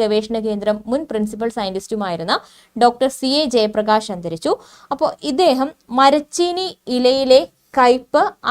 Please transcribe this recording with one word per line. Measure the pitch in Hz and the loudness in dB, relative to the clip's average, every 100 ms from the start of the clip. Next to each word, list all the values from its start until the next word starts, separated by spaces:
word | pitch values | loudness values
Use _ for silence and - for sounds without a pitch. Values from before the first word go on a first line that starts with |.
ഗവേഷണ | 220 214 214 226 214 | 2 0 -2 -4 -4
കേന്ദ്രം | 202 208 214 214 | -4 -2 -4 -4
മുൻ | 247 311 | -4 -4
പ്രിൻസിപ്പൽ | 214 214 214 233 233 | -4 -4 -4 -6 -4
സയന്റിസ്റ്റുമായിരുന്ന | 196 190 - 220 190 170 170 - - _ _ 226 | -6 -6 -6 -6 -6 -6 -2 -4 -6 _ _ 2
ഡോക്ടർ | 240 240 262 - | 2 4 -2 -2
സി | 262 285 | -2 0
എ | 302 240 | 0 0
ജയപ്രകാശ് | 214 214 208 214 214 180 | 0 0 0 0 0 -8
അന്തരിച്ചു. | 170 165 294 - - - - | -8 -6 -4 -4 -8 -18 -10
അപ്പോ | 277 - - 196 | -4 -4 -4 -4
ഇദ്ദേഹം | 262 349 262 277 - - 247 | 0 2 2 -2 -8 -6 2
മരച്ചീനി | 269 294 294 - 349 349 370 - - 247 | 4 4 0 -4 -2 -2 -8 -10 -6 0
ഇലയിലെ | 247 269 262 262 294 _ _ 269 | 2 2 6 4 4 _ _ 2
കയ്പ് | 247 254 - 294 392 - - | 4 2 0 0 0 -2 0